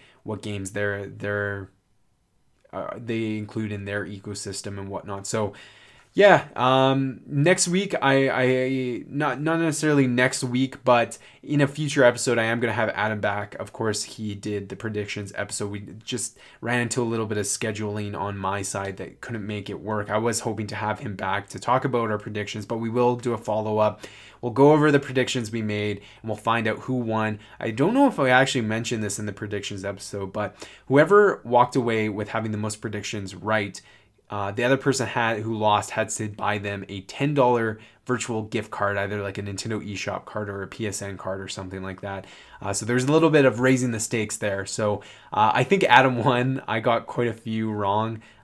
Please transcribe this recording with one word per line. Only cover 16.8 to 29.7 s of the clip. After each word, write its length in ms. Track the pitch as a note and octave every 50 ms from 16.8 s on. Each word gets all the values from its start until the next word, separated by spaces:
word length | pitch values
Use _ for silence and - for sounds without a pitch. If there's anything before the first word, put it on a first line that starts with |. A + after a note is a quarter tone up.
into 200 | A#2+ A2+ - B2+
a 40 | A#2+
little 220 | A2+ A#2 A2+ A2
bit 100 | G#2 G#2+
of 80 | G#2 F#2+
scheduling 720 | - - - A#2 A2 G#2 G#2+ A2 G#2 G#2 G#2+ G#2 G2+ G2+ D2+
on 180 | F#2+ G2+ G2+
my 260 | G2 F#2+ F#2+ G2 G2+ G2
side 340 | - - G2 G2 G2 F#2+
that 240 | G2 F2+ - - -
couldn't 240 | - - A#2 G#2+ G2
make 240 | G#2+ G#2+ G2+ F#2+ G#2+
it 100 | F#2+ C#2+
work. 300 | D#2 G#2+ G#2+ G#2 G#2 G#2+
I 80 | G#2
was 220 | A2 A2+ A#2 G#2+ -
hoping 260 | - B2 G#2 G#2 G#2+
to 80 | G2+ G#2
have 240 | G2+ A2 G#2+ G#2 -
him 160 | C#3+ A2 G2
back 320 | F#2+ G2 F#2+ G2 G2+ G2 -
to 100 | - -
talk 260 | - A#2+ B2 C3 -
about 240 | C3+ B2 A#2+ A#2 G#2+
our 80 | G#2+
predictions, 480 | G2+ - A#2 G#2 G#2+ G2+ - - G#2+ G2+
but 140 | - A#2 A2+
we 100 | A2+ A2+
will 260 | A2+ B2 B2 B2 B2
do 180 | A#2+ A#2 A#2+ A#2
a 40 |
follow-up. 640 | A2 - A2+ G#2 A2 G#2+ A2 G#2+ G#2+ G#2+ G#2+ G#2 - - - - - - - - -
We'll 100 | - A#2+
go 200 | A2 C3 C#3 D3
over 200 | D#3 D3+ D3 D3+
the 80 | C#3+ C#3
predictions 520 | - - B2+ C3 B2 - - B2+ A2+ G#2+
we 100 | A2+ A2+
made, 360 | G#2+ G#2+ G#2+ G#2 G#2 G#2 G2+
and 320 | - - - - - - A2
we'll 80 | G#2
find 300 | - - A2+ A2+ A#2 A2
out 120 | A2 - -
who 160 | - - B2+
won. 440 | B2+ A#2 A2 A2 A2 A2 G#2+ G#2+ G#2 - - - -
I 100 | - A#2
don't 240 | A2 A#2+ C#3+ G3 A#3+
know 140 | C#4 C#4+
if 120 | C4 - E3
I 100 | C#3 B2+
actually 320 | B2+ B2+ C3+ C3+ - B2+
mentioned 420 | A2 G#2+ A2 A#2 A#2 - A#2+ A2 G#2+
this 160 | G2+ - -
in 80 | G#2+
the 40 | G#2
predictions 540 | F#2+ - A2 G2+ G#2+ G2+ G2 -